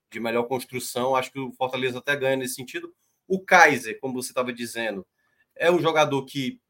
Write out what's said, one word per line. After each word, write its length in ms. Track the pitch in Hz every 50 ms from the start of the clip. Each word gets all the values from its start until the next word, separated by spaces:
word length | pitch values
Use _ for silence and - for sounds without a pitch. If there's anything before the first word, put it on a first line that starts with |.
| _ _
De 120 | - 110
melhor 240 | 117 117 113 120 120
construção. 720 | 120 131 123 - - 127 123 127 - - 123 123 131 135
Acho 160 | 131 127 -
que 80 | - 139
o 120 | 131 123 120
Fortaleza 440 | - 131 127 131 127 131 127 120 127
até 180 | - 147 143
ganha 200 | 131 131 135 135
nesse 200 | 135 127 123 -
sentido. 380 | - 123 123 - 170 170 - - _ _ _ _ _ _ -
O 120 | 190 185
Kaiser, 600 | - - 185 180 165 156 131 120 113 110 107 -
como 220 | - 131 123 127
você 100 | 123 -
tava 220 | - 131 123 123 120
dizendo, 520 | 117 120 117 - 117 117 110 101 190 180 _ _ _ _ _ _ _ _ _ _
é 160 | - 143 170
um 80 | 180 165
jogador 460 | 147 165 156 156 151 139 139 135 135
que 340 | 135 - 139 131 123 127 - _